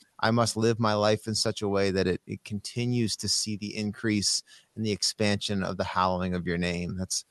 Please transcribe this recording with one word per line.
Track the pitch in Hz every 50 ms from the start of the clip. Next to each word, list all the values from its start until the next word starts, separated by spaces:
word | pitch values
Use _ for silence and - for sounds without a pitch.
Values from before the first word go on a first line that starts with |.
| _ _ _ -
I | - 110
must | 113 117 117 113 -
live | 110 110 113 117
my | 107 113 107 107
life | 104 104 107 107 104 -
in | 113 110
such | - - 113 104 -
a | 107 101
way | 98 98 98 98
that | 92 95 92
it, | 92 90 - _
it | - 104 101 -
continues | - 107 101 - - - 123 120 120 123 120 117 104 -
to | - - 104
see | - - - 110 107
the | 95 107 101 -
increase | 107 107 104 95 - - 113 107 104 98 - - - - - - - - _ -
and | - 110
the | 110
expansion | 101 92 - - - - 110 104 104 101 - - 104 98 95
of | 90 95
the | 90 92
hallowing | - - 95 92 92 92 90 92 92 90
of | 90 85
your | 87 87
name." | 85 90 87 87 87 90 87 90
That's, | 92 92 - - - - _